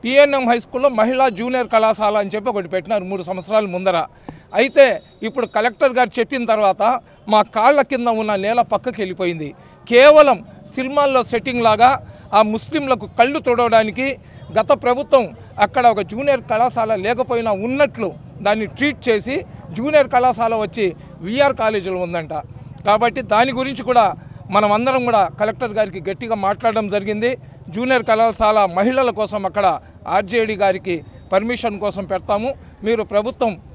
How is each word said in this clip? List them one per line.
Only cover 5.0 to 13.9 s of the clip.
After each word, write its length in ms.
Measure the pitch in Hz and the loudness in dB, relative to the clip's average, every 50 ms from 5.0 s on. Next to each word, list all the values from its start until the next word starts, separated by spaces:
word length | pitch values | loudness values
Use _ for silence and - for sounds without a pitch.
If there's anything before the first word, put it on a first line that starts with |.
| - - - _ - | -8 -16 -18 _ -10
ఇప్పుడు 220 | 220 - 262 233 | -8 -4 -4 -6
కలెక్టర్ 480 | 196 - 214 214 247 220 _ 320 269 247 | -2 -2 -2 -2 -2 -2 _ 0 0 2
గారు 260 | 240 247 220 - - | 2 0 0 0 -4
చెప్పిన 260 | 233 220 - 262 240 | -4 -2 -2 -6 -2
తర్వాత 540 | 226 220 214 214 196 190 - - 226 247 - - - - _ _ - | -2 0 2 2 2 2 2 0 0 0 -2 -6 -12 -20 _ _ 0
మా 120 | 208 214 | 2 2
కాళ్ళ 400 | 208 208 - 220 214 247 285 294 | 2 2 -2 2 4 4 4 4
కింద 260 | 277 - 285 254 240 240 | 2 0 -2 -4 -2 -2
ఉన్న 280 | 226 220 220 214 214 | -2 -2 -2 -2 -2
నేల 260 | 196 190 202 233 240 | -2 -2 -2 0 0
పక్కకి 400 | 233 - 226 202 - 254 240 - | 0 0 -2 -4 -4 -6 -6 -6
వెళ్ళిపోయింది. 540 | 214 185 185 175 190 175 175 165 151 143 - - - - - - - - | -6 -8 -6 -4 -4 -4 -4 -6 -10 -12 -14 -18 -20 -20 -20 -20 -8 2
కేవలం 560 | 233 240 262 294 302 302 294 285 247 196 220 - - - - - - | 6 8 8 10 10 10 8 6 4 0 -2 -16 -20 -20 -20 -14 -8
సినిమాల్లో 480 | - 254 262 277 294 285 285 269 254 233 | -8 -8 -4 0 0 0 2 2 0 0
సెట్టింగ్ 380 | - - 233 220 262 247 240 | 0 -4 -6 -4 -4 -4 2
లాగా 400 | 233 226 214 208 226 254 269 - - - - - - - - | 2 2 4 6 4 4 4 2 -6 -12 -20 -20 -16 0 2
ఆ 80 | 202 | 2
ముస్లింలకు 680 | 220 214 214 220 - - - 311 285 269 262 214 208 196 - - | 2 4 0 -6 -8 -4 -4 -4 0 0 -2 -2 -4 -14 2 2
కళ్ళు 200 | 233 254 285 311 | 2 2 2 -4
తొడవడానికి 800 | - 277 240 233 240 233 220 226 220 214 | -2 -2 0 0 0 4 4 2 2 2